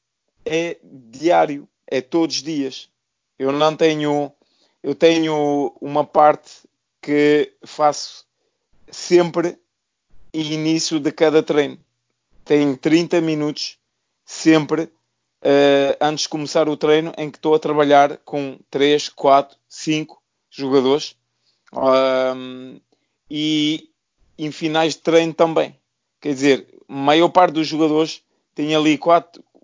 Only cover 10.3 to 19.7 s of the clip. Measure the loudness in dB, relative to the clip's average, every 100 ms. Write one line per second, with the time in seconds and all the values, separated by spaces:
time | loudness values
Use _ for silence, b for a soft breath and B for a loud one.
10.3 | -8 -6 -4 -2 -2 -2 -4 -4 0 2
11.3 | 2 2 -2 -2 -6 _ _ _ _ _
12.3 | _ 0 0 2 -2 0 0 2 0 0
13.3 | -2 -4 -6 -12 -14 _ _ _ _ _
14.3 | -2 2 4 2 -4 -6 _ _ _ _
15.3 | _ 2 4 4 4 2 -2 -2 -4 -8
16.3 | -8 -4 -2 -2 -2 0 0 0 -8 -12
17.3 | -6 0 0 0 0 4 4 4 -2 -10
18.3 | -8 -8 -12 _ -2 2 2 -2 -2 4
19.3 | 4 2 _ _